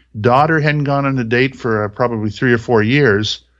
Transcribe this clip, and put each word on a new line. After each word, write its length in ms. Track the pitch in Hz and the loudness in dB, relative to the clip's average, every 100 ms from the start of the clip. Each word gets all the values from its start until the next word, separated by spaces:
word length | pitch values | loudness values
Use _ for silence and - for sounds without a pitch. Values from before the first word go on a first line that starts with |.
| _ 113 | _ -4
Daughter 400 | 113 127 156 160 | 2 4 2 0
hadn't 240 | 147 147 | 0 -2
gone 220 | 143 139 139 | -2 -2 -2
on 120 | 135 | -2
a 40 | |
date 320 | 113 120 131 131 | -2 0 0 -2
for, 300 | 123 110 104 | -4 -2 -4
uh, 20 | |
probably 440 | - 123 117 107 | -4 -4 -2 -6
three 200 | 104 123 | -2 0
or 60 | 120 | 0
four 260 | 117 117 | 2 0
years. 600 | 110 139 139 101 107 - _ _ | 2 2 2 2 -2 -6 _ _